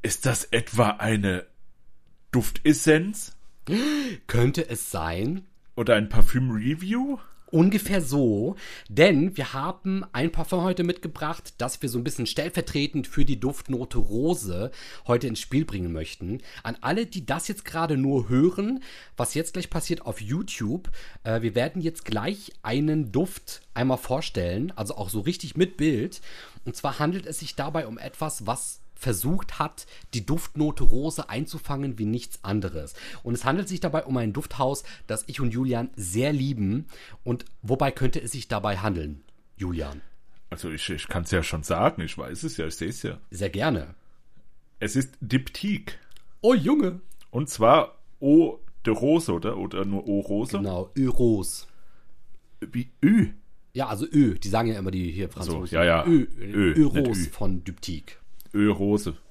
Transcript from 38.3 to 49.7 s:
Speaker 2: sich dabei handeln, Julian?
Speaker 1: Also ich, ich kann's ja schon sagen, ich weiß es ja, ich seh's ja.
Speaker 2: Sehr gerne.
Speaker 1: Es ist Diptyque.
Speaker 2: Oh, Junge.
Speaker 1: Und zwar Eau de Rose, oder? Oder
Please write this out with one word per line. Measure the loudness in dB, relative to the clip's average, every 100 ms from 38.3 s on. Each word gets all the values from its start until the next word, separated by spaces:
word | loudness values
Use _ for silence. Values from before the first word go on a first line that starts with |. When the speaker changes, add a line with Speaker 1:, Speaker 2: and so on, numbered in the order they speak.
Speaker 2:
sich | -10 -4
dabei | -4 -2 -2
handeln, | -2 -2 -6 -10 -16 -20 -20 -8
Julian? | -6 -4 -6 -10 -14 -14 -16 -14 -12
Speaker 1:
Also | -10 -8
ich, | -8 -6
ich | -6 -6
kann's | -6 0
ja | 0
schon | 0 -6
sagen, | -4 2 2 0
ich | -8 -8
weiß | -10 -8
es | -8 -6
ja, | -8
ich | -6
seh's | -6 -6
ja. | -8 -8 -12
Speaker 2:
Sehr | -8 -6
gerne. | -2 0 -2 -4 -14 -20 -20 -20 -18 -18 -20 -20 -6
Speaker 1:
Es | -2 -2
ist | -4 -6
Diptyque. | -2 -2 -2 -8 -4 -4 -6 -12 -12 -14 -14 0
Speaker 2:
Oh, | 4
Junge. | 4 4 2 2 -2 -10 -12 -6
Speaker 1:
Und | -4 -4
zwar | 2 6 6 4 -6 -18 -2
Eau | 6 8 6 0 -10 -4 0
de |
Rose, | 2 4 4 2
oder? | -2 -2 -4
Oder | -4